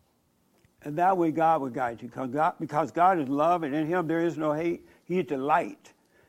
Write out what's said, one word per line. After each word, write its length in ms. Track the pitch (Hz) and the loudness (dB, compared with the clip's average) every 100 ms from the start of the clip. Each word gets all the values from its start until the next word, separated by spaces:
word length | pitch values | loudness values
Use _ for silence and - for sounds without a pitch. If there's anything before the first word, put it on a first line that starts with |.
| _ _ _ _ _ _ _ _ | _ _ _ _ _ _ _ _
And 140 | 147 151 | -8 0
that 200 | 180 185 | 2 4
way 140 | 165 | 2
God 300 | 151 160 160 | 2 2 2
will 80 | 135 | 0
guide 320 | 123 123 113 | -4 -4 -4
you. 80 | 120 | -12
'Cause 200 | - 131 | -8 -6
God, 260 | 143 170 - | 0 0 -2
because 320 | 165 147 131 | -4 -2 -2
God 280 | 160 180 180 | 2 4 4
is 80 | 131 | 0
love, 360 | 143 160 175 | 2 2 2
and 100 | 151 | 0
in 140 | 151 151 | -4 -2
him 200 | 180 160 | -2 0
there 140 | 165 | 0
is 160 | 170 147 | -2 -2
no 160 | 156 | -2
hate. 340 | 151 170 175 - _ | -2 -2 -4 -10 _
He 160 | - 180 | -4 -2
is 80 | - | -2
the 100 | 135 | -2
light. 560 | 139 165 104 - - _ _ _ | 2 2 0 -8 -20 _ _ _